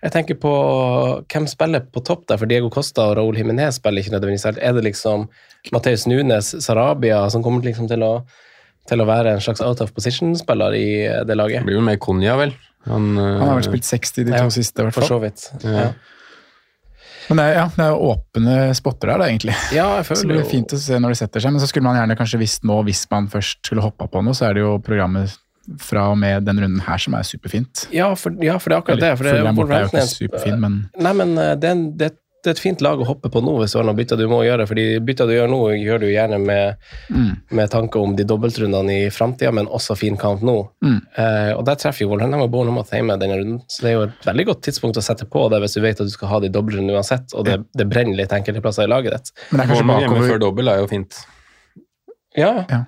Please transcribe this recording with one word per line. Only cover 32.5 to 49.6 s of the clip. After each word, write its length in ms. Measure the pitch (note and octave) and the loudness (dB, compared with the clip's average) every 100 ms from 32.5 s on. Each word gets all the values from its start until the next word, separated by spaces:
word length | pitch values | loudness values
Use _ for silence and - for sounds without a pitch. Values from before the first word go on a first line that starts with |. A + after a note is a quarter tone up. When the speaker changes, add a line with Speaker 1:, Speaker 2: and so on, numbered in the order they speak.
Speaker 1:
er 20 | |
et 60 | D#3+ | 0
fint 200 | F#3+ F#3 C#3+ | -2 2 2
lag 140 | D3 | 2
å 40 | A#2+ | -2
hoppe 180 | - - | -2 -2
på 60 | A#2 | 0
nå, 140 | B2+ C#3+ | 0 0
hvis 140 | G#2+ | 0
du 60 | A2+ | 2
har 60 | A2 | 2
noen 80 | G#2 | 0
bytter 220 | A#2+ A2+ | -2 0
du 80 | A2 | 2
må 60 | A#2+ A#2 | 4 4
gjøre, 220 | A#2+ G#2 | 2 0
fordi 140 | A2 A2 A2 | 0 0 0
bytter 240 | A#2 C3 A#2+ | -2 0 2
du 60 | |
gjør 140 | A#2 A#2+ | 2 2
nå, 80 | C3 A2+ G#2+ | 2 2 0
gjør 220 | G#2 A2+ | 0 0
du 20 | G#2 | 2
gjerne 320 | G#2 A2 G#2 | 2 2 0
med, 400 | G2+ G2+ G2+ G2+ - - - | 0 2 0 -4 -14 -18 -4
Speaker 3:
Mm. 220 | C3 A2+ F2+ - A2+ | 0 0 0 -4 -2
Speaker 1:
med 120 | G#2 | 0
tanke 260 | A#2 A2+ A2 | 0 -2 0
om 160 | G2+ | 0
de 80 | G2 G2+ | 0 0
dobbeltrundene 640 | A2 A#2 A#2 G#2+ G2 G2 | 0 0 -2 -2 0 0
i 160 | G2 G2+ | 0 -2
fremtiden, 440 | - A#2 B2+ B2+ A2+ | 0 -2 0 -2 0
men 80 | G2+ | -2
også 300 | - - G2+ | -6 -6 -2
fin 160 | A2 G2+ | -2 -2
kamp 280 | G#2 G2+ A#2 | -2 0 0
nå. 80 | A#2 G2+ _ D3 | 0 -2 _ 0
Speaker 3:
Mm. 140 | A2 - - | 0 -2 -2
Speaker 1:
Eh, 320 | A2+ G#2+ G#2 G#2+ | 0 0 0 0
og 80 | A#2 | -2
der 80 | C#3+ | -2
treffer 220 | D3+ D3+ | -4 -2
jo 80 | G2+ | -2
Wolverhampton 340 | G#2 A#2+ C#3+ B2 | 0 0 0 0
og 60 | |
Bournemouth 400 | B2 A#2+ A#2+ G#2+ | 0 0 -2 -4
hjemme 240 | A2 A2+ G2 | -2 0 0
denne 220 | G2 G2 | 0 -2
runden, 160 | G2+ A#2+ - | -4 -6 -10
så 160 | - | -4
det 80 | A#2+ | 0
er 60 | A2+ | 0
jo 80 | G#2+ | 0
et 240 | - - | -2 -2
veldig 160 | G#2 G3 | 0 0
godt 100 | F3 - | -2 -4
tidspunkt 320 | - A#2+ A2 | -4 -2 -2
å 0 | |
sette 240 | G#2 A2+ A2 | -2 -4 -2
på 220 | D3 A#2 | 0 2
det 80 | G#2+ G2+ | 2 0
hvis 80 | |
du 80 | G#2 | 0
vet 160 | A2 G#2 | 0 0
at 80 | G2+ | -4
du 80 | |
skal 160 | G2+ G2 G#2 | -4 -2 0
ha 40 | G2 | 0
de 60 | |
dobbeltrundene 400 | G2 G#2+ G2+ G2 | -2 -2 -2 0
uansett, 400 | G2+ G2+ B2+ B2+ | 0 0 -4 -4
og 160 | - G#2 | -4 -2
det, 80 | G2 | -2
Speaker 3:
Ja. 60 | G#2+ B2+ | -4 -2
Speaker 1:
det 60 | G2+ | 0
brenner 320 | A#2 A#2+ F#2+ | 2 0 0
litt 80 | F#2+ G2+ | -2 -2
enkelte 240 | G2+ G#2+ | -2 -2
plasser 240 | G#2+ G#2 G#2 | -4 0 2
i 60 | |
laget 240 | B2 A#2 A2 | 2 0 -4
ditt. 160 | - - - | -8 -20 -2
Speaker 3:
Men 80 | |
det 80 | C#3 | 0